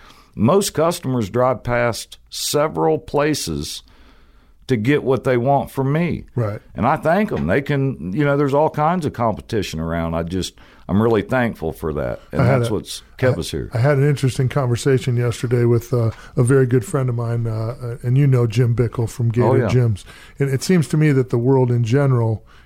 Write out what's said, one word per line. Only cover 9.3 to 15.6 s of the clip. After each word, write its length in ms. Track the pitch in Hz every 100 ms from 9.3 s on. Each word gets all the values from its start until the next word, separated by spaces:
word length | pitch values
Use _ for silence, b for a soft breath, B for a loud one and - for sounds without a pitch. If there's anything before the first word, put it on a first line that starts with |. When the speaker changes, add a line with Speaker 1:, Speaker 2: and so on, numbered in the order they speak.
| 101 - 113 90 78
Speaker 1:
around. 360 | 82 82 82 82
I 80 |
just, 300 | 85 92 85 - B B B
I'm 120 | 95
really 220 | 113 113
thankful 500 | - 127 117 82 80
for 200 | 76 80
that. 260 | 73 64 55 -
And 100 | 71
Speaker 2:
I 40 | 120
had 160 | 131
Speaker 1:
that's 80 | 117
Speaker 2:
a, 20 |
Speaker 1:
what's 280 | 101 - - - -
kept 200 | 127 104
Speaker 2:
I, 40 |
Speaker 1:
us 100 | 73
here. 180 | 76 58
Speaker 2:
I 40 | 113
had 180 | 131 143
an 120 | 143
interesting 400 | 139 135 - 127
conversation 680 | - 127 120 147 131 131 120
yesterday 500 | 120 - 120 123